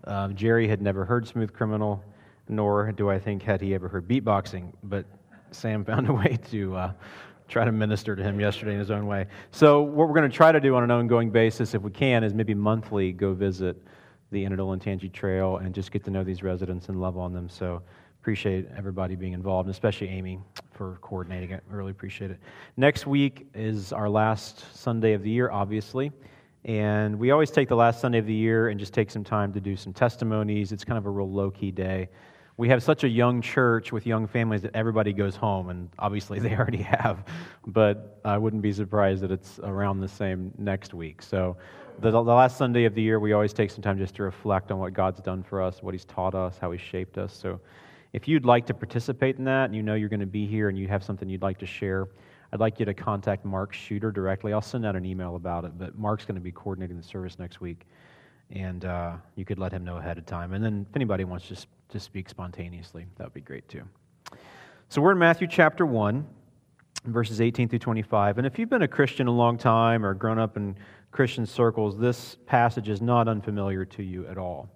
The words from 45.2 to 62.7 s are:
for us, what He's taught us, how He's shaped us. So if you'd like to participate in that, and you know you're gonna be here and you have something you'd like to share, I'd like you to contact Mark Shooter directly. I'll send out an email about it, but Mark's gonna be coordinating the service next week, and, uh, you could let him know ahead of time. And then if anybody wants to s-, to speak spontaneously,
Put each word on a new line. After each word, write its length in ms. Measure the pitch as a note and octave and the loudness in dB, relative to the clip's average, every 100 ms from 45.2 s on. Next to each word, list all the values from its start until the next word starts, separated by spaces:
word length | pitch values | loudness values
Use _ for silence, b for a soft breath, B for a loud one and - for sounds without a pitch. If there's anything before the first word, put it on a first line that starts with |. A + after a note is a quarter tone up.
| G2 F#2 | -6 -8
for 220 | F#2 G2 | -6 -4
us, 180 | F#2 F2+ | -4 -4
what 140 | F#2 F#2 | -10 -10
He's 100 | - | -10
taught 300 | - F#2 F#2 | -4 -4 -2
us, 240 | F#2 F2+ | -4 -6
how 100 | F2+ | -8
He's 100 | F2 | -8
shaped 380 | - F#2 F#2 - | -8 -8 -8 -8
us. 160 | F#2+ | -10
So 260 | - F#2 F#2 B B B B B | -8 -10 -10 B B B B B
if 140 | A2 - | -10 0
you'd 180 | D#3 B2 | 2 6
like 220 | A#2+ A#2+ | 4 4
to 80 | - | -6
participate 640 | G#2+ A#2+ A#2 B2+ C3+ C3+ | -4 -6 -6 -2 -2 0
in 60 | C3 | -2
that, 200 | C3 C3 | 0 0
and 100 | G#2+ | -2
you 60 | |
know 140 | G#2+ G#2+ | -2 -2
you're 120 | G#2+ | -2
gonna 200 | G#2+ G2 | -4 -4
be 180 | G#2 G#2 | -4 -4
here 240 | G#2+ G#2 | 0 0
and 80 | F#2+ | -2
you 100 | F#2+ | -4
have 160 | G2+ | -4
something 240 | F#2+ G2 F#2+ | -4 -8 -6
you'd 140 | F#2+ | -4
like 160 | G2 F#2+ | -4 -4
to 80 | F#2 | -10
share, 420 | - G2+ F#2+ F#2+ b b b b | -8 -4 -2 -4 b b b b
I'd 80 | G#2+ | 0
like 200 | A2 - | 0 0
you 60 | G#2+ | -4
to 80 | |
contact 520 | G2 - G2+ G2+ G2 G2+ | -4 -4 -4 -2 -4 -4
Mark 280 | F#2+ G2 | -6 -6
Shooter 380 | - - G#2 A2 | -10 -8 -4 -4
directly. 420 | G2+ F#2+ F#2+ G#2+ | -2 -2 -2 -2
I'll 80 | G#2+ | -4
send 240 | G#2+ B2+ A2 | -4 -4 -4
out 100 | F#2+ | -4
an 100 | F#2 | -6
email 320 | F#2 F2+ F2 | -6 -8 -8
about 280 | F2 E2+ E2+ | -6 -6 -8
it, 100 | E2+ | -12
but 220 | F2+ G2+ | -14 -6
Mark's 260 | G#2+ G#2+ | -4 -4
gonna 160 | - F#2+ | -4 -8
be 120 | F2+ | -8
coordinating 460 | F2 - F#2 F2+ F2 | -12 -10 -8 -8 -12
the 60 | |
service 360 | E2+ G2 F#2 F2 | -12 -10 -10 -10
next 220 | F2+ - | -14 -12
week, 260 | F2+ E2+ _ b b b b b b | -12 -12 _ b b b b b b
and, 340 | G2 F#2 F2+ F#2 | -10 -8 -8 -6
uh, 280 | F2 E2+ E2+ - | -6 -6 -10 -14
you 100 | - | -14
could 140 | F2+ F#2+ | -10 -6
let 140 | F#2 | -6
him 120 | F#2 | -6
know 140 | F2+ F2 | -8 -8
ahead 220 | D#2 E2 | -8 -10
of 80 | E2 | -8
time. 260 | F2 F2 | -10 -6
And 100 | G2 | -2
then 220 | A2 G#2 G2 | -2 -2 -4
if 80 | - | -4
anybody 280 | A#2+ F#2+ | -2 -2
wants 240 | F#2 F2+ - | -2 -8 -12
to 80 | F2+ | -16
s-, 100 | - _ _ | -16 _ _
to 100 | G#2+ | -14
speak 300 | - G2 F2+ | -10 -12 -12
spontaneously, 800 | - F2+ F2 F2 | -12 -14 -12 -14